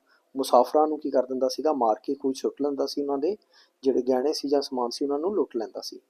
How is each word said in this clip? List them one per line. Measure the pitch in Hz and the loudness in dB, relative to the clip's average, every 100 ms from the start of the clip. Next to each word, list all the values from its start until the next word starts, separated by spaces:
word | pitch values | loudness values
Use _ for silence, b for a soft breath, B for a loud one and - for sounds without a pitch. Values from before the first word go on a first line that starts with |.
| _ _ _ 135 | _ _ _ -6
ਮੁਸਾਫਰਾਂ | 131 127 123 151 156 | 4 4 6 4 2
ਨੂੰ | 151 | 0
ਕੀ | 151 | -2
ਕਰ | 135 123 | 0 0
ਦਿੰਦਾ | 131 127 | 0 -2
ਸੀਗਾ? | 127 143 | 0 0
ਮਾਰ | 147 117 107 | 2 2 0
ਕੇ | - | -2
ਖੂਹ | 139 135 | -4 -2
ਸੁੱਟ | 131 117 - | -2 -4 -2
ਲੈਂਦਾ | 143 139 139 | -4 -2 -4
ਸੀ, | - | -4
ਉਹਨਾਂ | 143 143 | -4 -2
ਦੇ | 151 - b b b _ | -2 -4 b b b _
ਜਿਹੜੇ | 131 123 | 0 2
ਗਹਿਣੇ | 123 127 135 | 2 2 2
ਸੀ | 151 143 | -2 0
ਜਾਂ | 139 | 0
ਸਮਾਨ | 139 127 120 | 0 -4 -4
ਸੀ | - | -2
ਉਹਨਾਂ | 143 143 | -2 -2
ਨੂੰ | 165 | -2
ਲੁੱਟ | 208 135 120 | 0 -2 -2
ਲੈਂਦਾ | 104 107 | -6 -10
ਸੀ। | - - _ | -14 -16 _